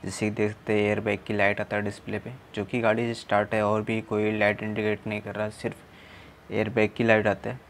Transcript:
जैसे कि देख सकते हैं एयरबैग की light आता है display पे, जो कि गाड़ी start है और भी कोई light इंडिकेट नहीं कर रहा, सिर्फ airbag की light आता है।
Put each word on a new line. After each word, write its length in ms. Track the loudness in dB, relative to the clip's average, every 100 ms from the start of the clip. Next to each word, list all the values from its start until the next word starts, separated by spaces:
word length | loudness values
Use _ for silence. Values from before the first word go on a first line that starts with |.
जैसे 240 | -8 -2 -2
कि 60 | 0
देख 140 | -2
सकते 220 | -2 0
हैं 80 | 2
एयरबैग 380 | 2 2 0 -4 -2
की 80 |
light 260 | 2 2 2
आता 160 | -2 -2
है 60 |
display 360 | -4 -8 -8 -8
पे, 140 | -8 -16 -10
जो 100 | -8
कि 160 | -4 0
गाड़ी 340 | 2 2 0
start 400 | -4 0 0 2
है 80 | 2
और 180 | 2 2
भी 180 | 0 -4
कोई 360 | -2 0 0 2
light 240 | 2 2
इंडिकेट 440 | -4 -2 -2 -2 -4
नहीं 140 | -8
कर 140 | -8
रहा, 140 | -6 -6
सिर्फ 1000 | -4 -8 -8 -16 -20 -20 -20 -20 -20 -6
airbag 380 | -2 0 2 2 2
की 80 |
light 220 | 4 6 4
आता 240 | 0 -4
है। 100 | -10 -14